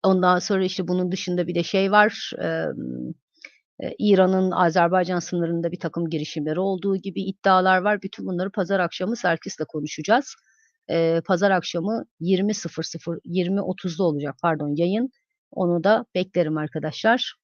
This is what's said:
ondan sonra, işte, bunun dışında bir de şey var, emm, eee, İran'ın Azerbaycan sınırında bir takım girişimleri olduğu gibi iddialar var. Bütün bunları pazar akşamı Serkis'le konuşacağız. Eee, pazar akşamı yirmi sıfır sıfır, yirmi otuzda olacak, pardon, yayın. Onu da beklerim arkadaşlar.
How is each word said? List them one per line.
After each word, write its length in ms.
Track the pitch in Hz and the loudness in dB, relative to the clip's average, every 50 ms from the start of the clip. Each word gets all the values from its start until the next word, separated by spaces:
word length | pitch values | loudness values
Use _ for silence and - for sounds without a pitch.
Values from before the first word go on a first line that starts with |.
| - | 4
ondan 340 | 190 190 185 180 180 180 175 | 4 4 4 4 4 4 2
sonra, 260 | 175 - 208 190 185 | 2 0 0 0 0
işte, 240 | 185 190 - 180 165 | -2 -2 -4 -2 -2
bunun 240 | 180 180 185 180 | 0 0 0 -2
dışında 340 | 185 190 - - 180 175 175 | -4 -4 -4 -4 -2 -2 -2
bir 80 | 175 170 | -2 -2
de 80 | 170 | -4
şey 300 | 170 - - 190 190 190 | -2 0 0 2 2 4
var, 400 | 202 208 208 220 - - - - - - | 6 6 6 4 2 -4 -10 -10 -8 -6
emm, 720 | - 165 165 160 165 151 135 - - - - 62 62 - - _ _ _ _ _ - - _ _ _ _ _ - | -4 -4 -2 -2 -4 -4 -4 -6 -8 -8 -8 -8 -8 -10 -10 _ _ _ _ _ -20 -20 _ _ _ _ _ -10
eee, 140 | - - - - | -10 -10 -6 -2
İran'ın 520 | 202 208 202 185 185 185 190 190 190 185 | 2 4 6 6 6 4 4 2 2 0
Azerbaycan 680 | 175 170 180 170 156 180 170 170 180 185 180 180 185 175 | 2 2 2 2 4 4 2 4 4 2 0 0 -2 -4
sınırında 540 | 170 - 185 175 170 165 170 170 170 170 | -4 -2 -2 -2 0 0 -2 -2 -2 -4
bir 80 | 170 - | -6 -4
takım 300 | - 160 - 175 170 160 | -8 -6 -4 -4 -4 -2
girişimleri 500 | 156 151 151 - - 160 147 156 156 175 | -2 -4 -4 -4 -6 -4 -4 -2 -2 0
olduğu 360 | 190 196 190 180 170 202 190 | 0 0 -2 -2 -2 -2 -2
gibi 260 | 190 - 196 165 - | -2 -4 -6 -8 -6
iddialar 560 | 190 196 196 _ - 196 190 185 185 190 185 185 | -6 -6 -8 _ 2 4 4 6 6 4 4 4
var. 200 | 180 208 208 202 | 2 0 0 0
Bütün 240 | - 190 - - 196 | -4 -10 -12 -8 -8
bunları 240 | 190 185 175 185 202 | -6 -4 -4 -4 -4
pazar 300 | - - 185 170 196 190 | -2 -4 -2 0 0 0
akşamı 360 | 180 165 - - 185 196 240 | 0 -2 -2 -4 -4 -4 -4
Serkis'le 480 | - - 180 165 160 - 160 - - 156 - | -2 0 -2 -2 -2 -4 -12 -8 -8 -8 -6
konuşacağız. 680 | - 156 147 151 - - 151 - 214 269 - - - _ _ _ _ _ _ _ _ _ _ - | -6 -8 -6 -6 -8 -8 0 2 2 2 2 -2 -16 _ _ _ _ _ _ _ _ _ _ -4
Eee, 320 | - 165 165 165 165 165 165 | 0 2 2 2 2 0 2
pazar 240 | - 190 170 196 202 | 0 0 2 4 2
akşamı 540 | 190 180 170 - - 175 165 202 220 226 - _ _ _ | 2 2 0 -2 -6 -4 -2 -2 -2 -4 -6 _ _ _
yirmi 340 | 160 175 190 180 196 208 214 | 0 2 2 2 2 0 -2
sıfır 280 | - - 170 - - | -2 -6 -8 -6 -6
sıfır, 360 | 165 - - 160 - 170 170 - _ | -8 -8 -8 -10 -8 -8 -8 -8 _
yirmi 380 | - 170 185 175 175 196 202 | -4 -2 -2 0 0 0 0
otuzda 420 | - - 185 - - 185 160 156 190 | -2 -2 -6 -4 -6 -8 -2 0 0
olacak, 320 | 170 151 143 143 143 143 _ | 2 2 0 -4 -6 -6 _
pardon, 320 | - 170 160 156 151 147 147 | 0 0 0 0 -2 -2 0
yayın. 340 | 151 170 175 196 220 247 262 _ _ _ _ _ _ _ _ | 0 0 0 0 0 -2 -4 _ _ _ _ _ _ _ _
Onu 320 | - - 190 175 175 170 160 | -4 -2 0 2 2 2 4
da 220 | 202 220 220 240 _ _ | 2 2 2 0 _ _
beklerim 440 | 185 185 185 _ 180 165 151 156 156 | -4 -4 0 _ 0 0 0 0 -2
arkadaşlar. 760 | 151 151 - 160 156 156 - - - 220 233 254 - - - _ | -4 -4 -6 -6 -6 -6 -8 0 2 2 2 2 0 -6 -10 _